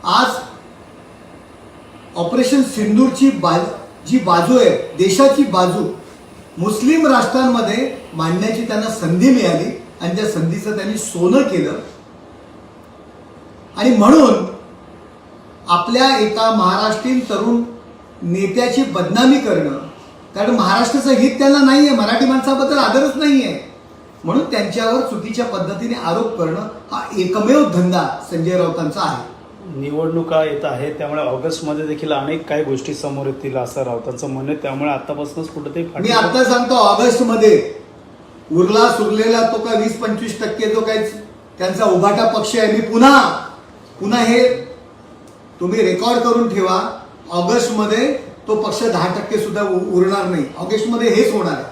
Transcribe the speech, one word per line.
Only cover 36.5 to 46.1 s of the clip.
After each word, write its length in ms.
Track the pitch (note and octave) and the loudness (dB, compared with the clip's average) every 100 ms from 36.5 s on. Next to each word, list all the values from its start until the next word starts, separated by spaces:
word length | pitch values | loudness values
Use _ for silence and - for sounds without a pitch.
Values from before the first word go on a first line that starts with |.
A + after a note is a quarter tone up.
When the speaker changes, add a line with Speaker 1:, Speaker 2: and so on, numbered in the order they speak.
| B3 B3 | 2 2
Speaker 1:
ऑगस्टमध्ये 1000 | B3 A3+ - B3 A#3 A#3 A3+ G#3+ - - - - - - - - - - | 4 4 4 2 2 0 4 6 6 2 -10 -18 -20 -20 -20 -20 -20 -4
उरला 400 | D#3+ F#3 G#3+ A3+ | 0 2 4 4
सुरलेला 600 | - G#3+ G#3+ A3+ A#3 A3+ | 2 0 0 2 2 2
तो 60 | A3+ | 0
काय 240 | A3 A3 | -2 -2
वीस 180 | A3 - | -2 -4
पंचवीस 400 | A#3 G#3 A3+ - | -4 -4 -6 -6
टक्के 340 | G#3+ - G#3+ | -6 -4 -2
जो 60 | A3 | 0
काही 300 | A3 G#3+ G#3+ - - - - - | 0 -2 -4 -8 -18 -20 -20 -6
त्यांचा 260 | F#3 F#3+ | -4 0
उभाटा 440 | G#3+ F3+ G3+ G#3+ A3+ | 2 4 2 2 2
पक्ष 280 | A3 G#3+ A#3+ | 0 -2 0
आहे, 160 | G#3+ | 2
मी 80 | A3+ | 2
पुन्हा, 580 | A3 A3+ C4 C4+ - - - - - - - - | 0 4 6 6 4 -2 -10 -18 -20 -20 -20 -8
पुन्हा 200 | G3+ A#3+ | -2 0
हे 340 | A3+ A#3+ B3+ - - - - - - - - - - - | 2 4 4 0 -8 -18 -20 -20 -20 -20 -20 -20 -20 -8
तुम्ही 220 | F3+ A3 | -4 0
रेकॉर्ड 360 | F#3 F3+ A#3 | 0 0 0